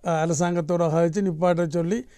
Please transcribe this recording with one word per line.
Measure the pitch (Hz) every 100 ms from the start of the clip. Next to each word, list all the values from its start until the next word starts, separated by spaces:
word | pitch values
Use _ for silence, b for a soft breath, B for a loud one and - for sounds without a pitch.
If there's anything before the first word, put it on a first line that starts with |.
அரசாங்கத்தோட | 175 160 165 151 175 175 160 175 165
கழிச்சு | 160 170 180 196
நிப்பாட்ட | 156 180 170 165
சொல்லி, | 139 170 233 -